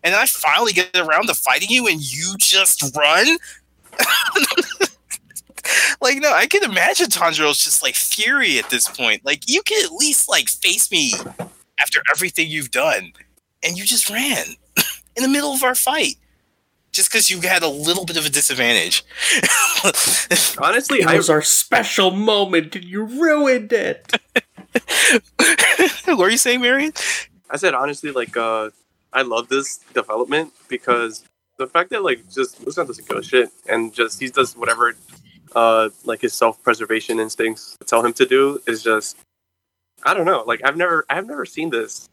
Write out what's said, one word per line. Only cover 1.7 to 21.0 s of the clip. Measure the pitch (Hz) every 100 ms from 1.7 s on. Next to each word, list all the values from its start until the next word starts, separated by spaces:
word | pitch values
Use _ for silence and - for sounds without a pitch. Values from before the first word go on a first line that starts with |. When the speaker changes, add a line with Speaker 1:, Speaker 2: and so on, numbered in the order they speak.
Speaker 1:
you, | 254 233
and | 160
you | 139 131 170 190
just | - 190 190 - 143 147
run? | 147 165 247 330 - - _ _ _ -
<laughs> | - - - 403 285 - - - 392 _ _ - _ - _ - - - - -
Like, | 262 277
no, | 294
I | 180 240
can | 403
imagine | 339 190 180 392 330
Tanjiro's | - 170 151 151 139
just, | - -
like, | 135
fury | - - - 220 277 226 131
at | -
this | 123 -
point. | - 120 107
Like, | 139 147 -
you | 311
can | 415 427
at | 381
least, | 330 294 285 -
like, | 185 127
face | - 196 185 -
me | 180 139 95 90 - - - _ -
after | 143 143 127
everything | 147 180 - 165
you've | 156 131
done. | 247 165 110 90 _ - _ _ _
And | 160 175
you |
just | 196 240 -
ran | 214 277 247 80 - _ -
<laughs> | - - _ -
in |
the | 262
middle | 285 294
of | 269
our | 254
fight. | 254 - 302 - - _ _ _ _ _ _ _ 202
Just | 190
'cause | 226 -
you | 185
had | 180 185
a | 165
little | 139 151 180
bit | 175 165
of | 151
a |
disadvantage. | 143 - 131 120 113 85 - - - - - - - 1077 -
<laughs> | 202 - - - - 175 - -
Speaker 2:
Honestly, | 147 226 277 269